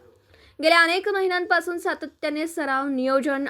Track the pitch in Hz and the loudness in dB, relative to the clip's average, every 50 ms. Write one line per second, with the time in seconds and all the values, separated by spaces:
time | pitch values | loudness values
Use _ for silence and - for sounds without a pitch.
0 | - - _ _ _ _ _ _ _ - _ - 294 320 330 339 339 330 339 381 | -12 -20 _ _ _ _ _ _ _ -20 _ 0 2 4 6 6 6 4 2 0
1 | 381 415 392 392 381 370 359 359 359 - 370 339 339 359 349 339 - 381 302 311 | -2 -2 -2 0 0 0 0 -2 0 0 0 0 0 -2 -6 -6 -4 -4 -4 -6
2 | 320 285 - _ - 302 294 302 311 320 320 339 294 277 269 269 277 285 277 254 | -8 -12 -12 _ -6 -4 -4 -4 -4 -6 -4 -4 -4 -2 -2 -2 -2 -2 -2 -2
3 | 254 262 269 269 247 294 277 269 277 269 | 0 2 2 2 2 0 -2 -2 -4 -4